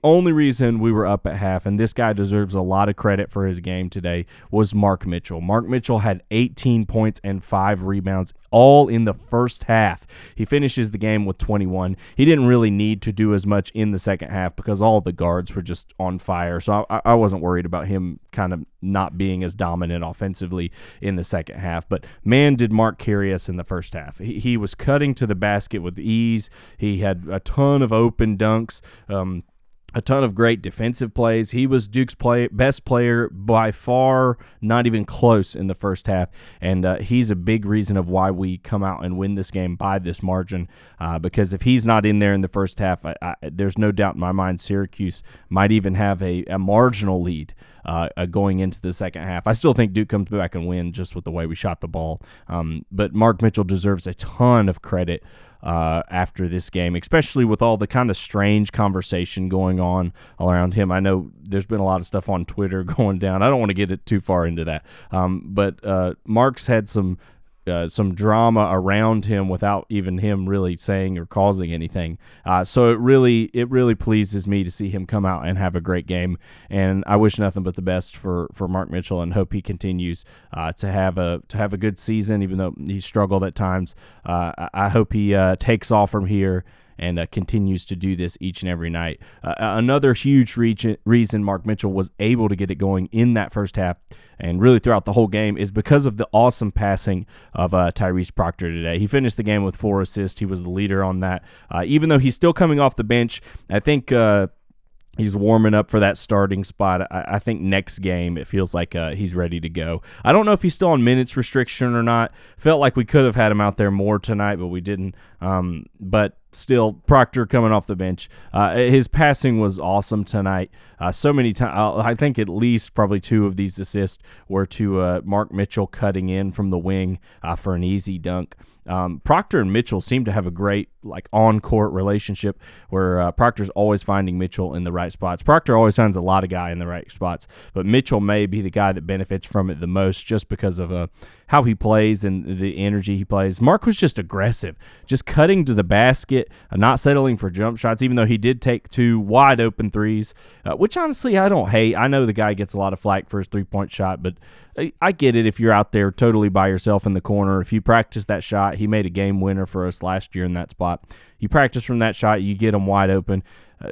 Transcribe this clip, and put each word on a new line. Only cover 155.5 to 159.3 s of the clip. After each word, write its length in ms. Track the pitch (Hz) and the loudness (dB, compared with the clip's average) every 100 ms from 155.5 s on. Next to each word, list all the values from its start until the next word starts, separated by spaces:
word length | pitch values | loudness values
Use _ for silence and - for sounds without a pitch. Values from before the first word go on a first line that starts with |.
| - | 4
you're 140 | 113 | 4
out 200 | 104 104 | 4 4
there 180 | 107 98 | 2 0
totally 400 | - 117 110 104 | 2 4 4 2
by 180 | 95 95 | 2 2
yourself 380 | 92 - 101 104 | 2 2 0 0
in 80 | |
the 60 | 92 | -2
corner. 400 | - 101 98 95 | 0 0 0 0
If 120 | 87 | 0
you 80 | 110 | 0
practice 460 | - 113 107 110 98 | 4 4 2 -4 -4
that 180 | 107 | -4
shot, 320 | - 104 98 92 | -2 0 0 0
he 100 | 104 | -2
made 200 | 107 92 | 0 0
a 40 | |
game 300 | 90 98 | -2 0